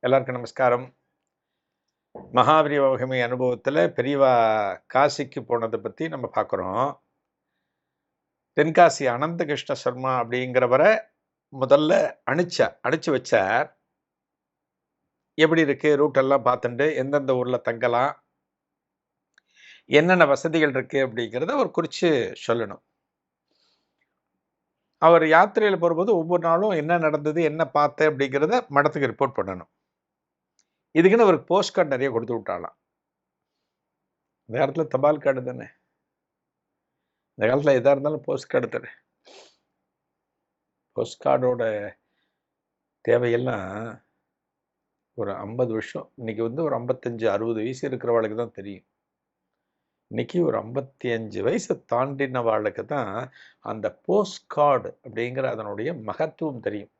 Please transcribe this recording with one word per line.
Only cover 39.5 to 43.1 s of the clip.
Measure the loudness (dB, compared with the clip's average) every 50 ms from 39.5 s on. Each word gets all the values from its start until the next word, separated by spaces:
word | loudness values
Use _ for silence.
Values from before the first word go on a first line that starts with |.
| _ _ _ _ _ _ _ _ _ _ _ _ _ _ _ _ _ _ _ _ _ _ _ _ _ _ _ _ _
போஸ்ட் | -6 -6 -6 -6 _ 0
கார்டோட | 0 0 2 2 0 -2 0 -2 -4 -4 -4 -6 -10 -14 _ _ _ _ _ _ _ _ _ _ _ _ _ _ _ _ _ _ _ _ _ _
தேவையெல்லாம் | 0